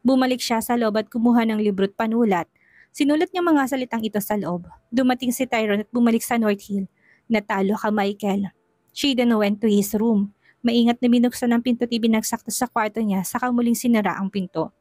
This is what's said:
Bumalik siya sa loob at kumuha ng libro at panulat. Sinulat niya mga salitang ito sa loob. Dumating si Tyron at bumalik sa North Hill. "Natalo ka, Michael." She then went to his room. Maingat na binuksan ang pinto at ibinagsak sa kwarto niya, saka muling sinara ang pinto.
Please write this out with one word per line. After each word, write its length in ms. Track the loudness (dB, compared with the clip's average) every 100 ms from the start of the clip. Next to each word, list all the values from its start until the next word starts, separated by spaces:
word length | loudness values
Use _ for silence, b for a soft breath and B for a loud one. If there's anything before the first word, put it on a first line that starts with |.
Bumalik 400 | 2 2 2 -2
siya 180 | -2 -2
sa 140 | 0
loob 240 | 0 0 -2
at 100 | -4
kumuha 380 | 0 2 4 2
ng 140 | 0
libro 240 | 0 0 -2
at 80 |
panulat. 560 | -2 -2 2 2 2 -2 b b b b
Sinulat 400 | -2 0 2 0
niya 160 | -2 2
mga 240 | 2 2
salitang 320 | -4 -4 -4
ito 160 | -4 -4
sa 160 | -2
loob. 320 | -4 -4 -6 -10 -20 _
Dumating 400 | 0 2 0 -2
si 160 | -2 -2
Tyron 400 | -2 0 -2 -2
at 40 |
bumalik 320 | 2 2 2 0
sa 100 | 0
North 240 | 0 0 -4
Hill. 240 | -6 -6 b b b _
"Natalo 480 | -2 0 -2 0 -2
ka, 80 | -2
Michael." 580 | 0 -2 -2 -2 -2 -4 _ _ _ _
She 220 | -4 -2 2
then 160 | 2 2
went 240 | 0 2
to 60 | 2
his 240 | 2 2 0
room. 400 | 2 2 0 _ b b
Maingat 400 | 0 2 2 2
na 80 | 2
binuksan 480 | 4 2 0 0 0
ang 80 |
pinto 240 | 0 -2 -2
at 40 |
ibinagsak 520 | 0 2 0 -2 -8 -8
sa 160 | -6 -4
kwarto 320 | -2 -4 -2
niya, 240 | -2 -2
saka 240 | -2 -4 -2
muling 240 | 0 0 0
sinara 440 | 2 2 0 -2
ang 80 | -6
pinto. 480 | -6 -6 -6 -6 _